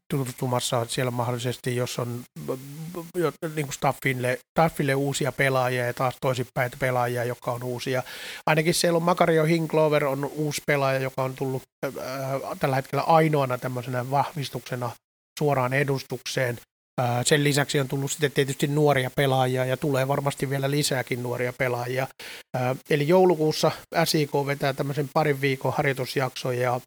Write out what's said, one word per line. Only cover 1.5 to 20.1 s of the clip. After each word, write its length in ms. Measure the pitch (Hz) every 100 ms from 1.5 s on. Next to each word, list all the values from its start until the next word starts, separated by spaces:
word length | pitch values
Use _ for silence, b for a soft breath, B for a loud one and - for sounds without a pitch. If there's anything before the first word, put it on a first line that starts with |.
| 117 131 123
jos 220 | 123 -
on, 260 | 120 120 123 - 143
b-, 120 | 131 139 147 160
b-, 260 | 175 170 180
jo, 140 | 156 -
niin 240 | 165 156 139
kuin 80 |
staffille, 640 | - 143 - 139 127 123 127 -
staffille 440 | - 165 - 143
uusia 380 | 135 143 135 139
pelaajia 540 | - 139 131 127 127 120
ja 80 |
taas 200 | - 131 -
toisinpäin 500 | 135 127 120 - 123 139
pelaajia, 460 | 131 127 123 120
jotka 280 | 120 120 -
on 100 | 120
uusia. 400 | 123 123 - 127 - B B B -
Ainakin 280 | 156 160
siellä 220 | 170 175 170
on 60 |
Makario 420 | 170 180 170 160
Hinklover 600 | 156 165 156 156 156 147
on 200 | 147 139
uusi 380 | 143 147 151 - -
pelaaja, 320 | 147 135 135
joka 220 | 131 -
on 120 | 131
tullut, 280 | 131 135 131 - _
ää, 560 | 139 127 139 135 135 135 - 185
tällä 180 | 143 131
hetkellä 260 | - 139
ainoana 560 | 143 160 160 147 135 127
tämmöisenä 520 | 127 123 120 123 123
vahvistuksena 800 | 139 - 160 131 127 - 123 120 - _ _ _ -
suoraan 340 | 147 139 123
edustukseen. 880 | 135 143 135 - 127 - - 123 120 - _ _ -
Ää, 220 | 123 120
sen 200 | 123 151
lisäksi 360 | 147 143 135 147
on 80 | 131
tullut 220 | 139 139
sitten 220 | - 147
tietysti 340 | 147 135 135 147
nuoria 440 | 147 147 135 127 -
pelaajia 480 | 139 131 127 127
ja 120 | 127 127
tulee 320 | 156 131
varmasti 420 | 135